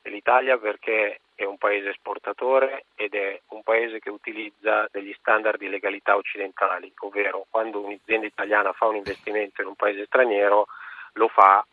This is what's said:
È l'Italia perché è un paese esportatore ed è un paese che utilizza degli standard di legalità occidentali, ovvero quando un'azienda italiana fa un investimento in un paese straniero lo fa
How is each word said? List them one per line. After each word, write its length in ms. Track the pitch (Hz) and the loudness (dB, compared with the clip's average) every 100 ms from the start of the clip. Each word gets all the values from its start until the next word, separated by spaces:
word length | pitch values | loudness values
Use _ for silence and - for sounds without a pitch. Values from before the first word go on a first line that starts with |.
È 80 | - | -14
l'Italia 480 | 104 - 127 131 127 | -4 4 4 4 0
perché 640 | 107 101 - 110 104 - _ | 0 -6 -2 0 0 -4 _
è 100 | - 101 | -8 -8
un 120 | 98 | -2
paese 320 | 107 104 101 | -2 0 -4
esportatore 960 | 98 - 98 - - 127 135 131 - _ - | -8 -10 -8 -8 -6 0 2 2 -4 _ -10
ed 180 | 104 101 | -6 -4
è 240 | 98 95 _ | -6 -8 _
un 140 | 110 | -10
paese 360 | 110 113 117 110 | 0 0 0 -6
che 100 | - | -12
utilizza 800 | 104 - 107 107 _ 107 107 107 | -12 -12 -12 -14 _ -2 0 -2
degli 240 | 101 98 - | -8 -12 -8
standard 380 | - 110 107 104 | 0 2 0 -4
di 100 | 98 | -6
legalità 480 | 98 101 101 - 101 | -6 -6 -4 0 0
occidentali, 760 | - 104 98 - 95 90 92 _ | 0 -8 -8 -2 -2 -2 -10 _
ovvero 460 | 101 101 101 92 95 | -8 -4 -4 -4 -4
quando 340 | 113 110 104 | -2 -2 -6
un'azienda 420 | 101 101 - 110 107 | -8 -12 -4 -2 -2
italiana 480 | - 98 104 98 | -6 0 2 2
fa 120 | - 113 | 0 0
un 80 | 107 | 0
investimento 680 | 98 95 - 104 101 - | -6 -8 -6 -4 -4 -8
in 60 | 98 | -10
un 80 | 101 | -2
paese 300 | 104 101 104 | -2 -2 0
straniero 600 | 131 123 101 101 104 101 - - - - | 2 4 4 4 4 2 -6 -18 -18 -16
lo 140 | 107 110 | 0 2
fa 380 | - 98 98 - | 8 8 8 2